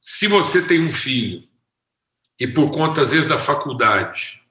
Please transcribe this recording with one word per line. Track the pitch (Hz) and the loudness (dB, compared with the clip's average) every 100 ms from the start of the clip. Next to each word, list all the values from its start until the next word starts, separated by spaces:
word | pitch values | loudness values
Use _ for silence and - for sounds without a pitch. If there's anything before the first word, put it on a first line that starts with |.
se | - - 208 | -6 -4 2
você | 202 160 180 | 2 4 2
tem | 170 170 | 4 2
um | 165 | 2
filho | - 135 127 104 87 _ _ _ _ _ _ _ _ _ _ | -4 -2 -2 -2 -8 _ _ _ _ _ _ _ _ _ _
e | 131 | -4
por | 143 147 | 2 2
conta, | 156 156 156 | 2 -2 0
às | 131 | 2
vezes, | 151 - | 2 0
da | 147 | -2
faculdade | - 143 143 123 110 101 87 - - - _ | 0 -2 -4 0 2 2 -2 -8 -12 -16 _